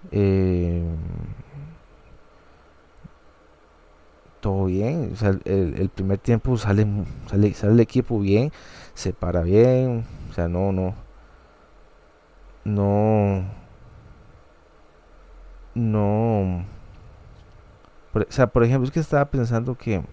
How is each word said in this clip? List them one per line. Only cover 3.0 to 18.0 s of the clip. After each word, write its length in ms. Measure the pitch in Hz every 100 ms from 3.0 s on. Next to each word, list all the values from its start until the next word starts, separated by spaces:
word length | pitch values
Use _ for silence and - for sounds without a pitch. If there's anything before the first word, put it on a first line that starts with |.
| - - - _ _ _ _ _ _ _ - _ - -
todo 260 | - 98 95
bien, 460 | 92 110 165 117
o 20 | -
sea, 140 | 104 98 -
el, 300 | 98 87 -
el 120 | 92
primer 280 | - 95 98
tiempo 400 | - 113 - 123
sale, 280 | 101 98 107 101 90 - -
sale, 240 | 101 104
sale 200 | - 101
el 60 | 117
equipo 400 | 113 127 120 113
bien, 320 | 101 101 143 - - - -
se 200 | - 95
para 280 | - 87 87
bien, 640 | 85 101 120 127 131 117 117 - -
o 40 |
sea, 140 | - 85
no, 240 | 87 98
no, 240 | 95 92 - - - - - - - - - - - _ _ _ - - -
no, 840 | 104 104 101 101 107 110 101 95 95 - - - - - - - - - - _ _ - - _ _ - - - - - - 117
no, 920 | 113 107 101 107 117 107 95 90 95 - - - - - - - - - - - - -